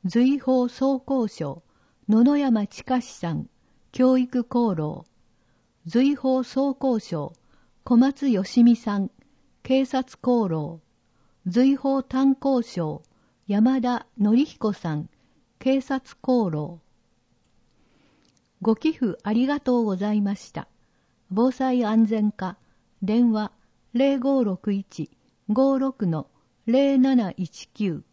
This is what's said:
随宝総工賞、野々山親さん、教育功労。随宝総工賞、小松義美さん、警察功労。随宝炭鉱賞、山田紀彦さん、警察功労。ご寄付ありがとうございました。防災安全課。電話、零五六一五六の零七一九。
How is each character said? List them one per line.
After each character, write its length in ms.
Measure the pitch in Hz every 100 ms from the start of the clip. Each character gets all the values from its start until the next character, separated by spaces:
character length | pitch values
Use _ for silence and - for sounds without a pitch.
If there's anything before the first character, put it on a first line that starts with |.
| 185
随 320 | 233 254 277
宝 320 | 262 254 247
総 300 | - 269 269
工 280 | - 269 220
賞、 360 | - 147 165 _ _ _ _ -
野 160 | 214
々 140 | 240 294
山 300 | 277 220 208
親 340 | - - 254
さ 320 | - - 170
ん、 160 | 151 - _ _ _ _
教 260 | - 254 262
育 280 | 247 247 240
功 260 | 240 233 165
労。 300 | 151 156 - _ _ _ _ _ _ _ 170
随 280 | 233 277 294
宝 280 | 262 262
総 320 | 247 269 277 269
工 240 | 269 226
賞、 340 | - 156 143 - _ _ _ _
小 140 | - 240
松 320 | 269 277 277
義 340 | 202 185 247
美 120 | 233 233
さ 240 | - 202
ん、 120 | 190 _ _ _ _ _
警 220 | - 262 262
察 320 | 262 262 -
功 260 | 247 240 196
労。 340 | 160 151 165 _ _ _ _ _ _ 180
随 280 | 202 269 277
宝 280 | 269 269
炭 320 | 262 262 269 269
鉱 260 | 277 254
賞、 420 | 226 - 160 151 _ _ _ _ -
山 340 | 202 233 269
田 260 | 247 240 - -
紀 280 | 208 233 311
彦 280 | - 214
さ 220 | 202 165 151
ん、 140 | - _ _ _ _ _
警 220 | 262 269
察 360 | - 269 - -
功 260 | - 247 196
労。 300 | 156 147 170 _ _ _ _ _ _ _ _ _ _ _ _ _ _ _ _ _ _
ご 140 | 202 220
寄 180 | 311
付 240 | 320 233 -
あ 80 | 208
り 140 | 220 262
が 140 | 285
と 220 | 262 247
う 40 | 214
ご 100 | 185
ざ 180 | 208
い 80 | 214
ま 140 | 202 202
し 160 | -
た。 160 | - - _ _ _ _ _ _
防 220 | 190 254
災 340 | - 262 254 220
安 200 | 220 214
全 260 | 220 208
課。 260 | - 185 - _ _ _ _
電 280 | 190 226 240
話、 200 | 214 208 _ _ _ _
零 240 | 233 277 277
五 260 | 262 269
六 300 | 214 185 -
一 380 | 196 - - 156 _ _ _ -
五 280 | 214 269 269
六 300 | 269 - 190
の 200 | 156 - _ _ _ -
零 320 | 254 277 277
七 340 | 262 254 190 -
一 300 | 175 - -
九。 360 | - 202 151 -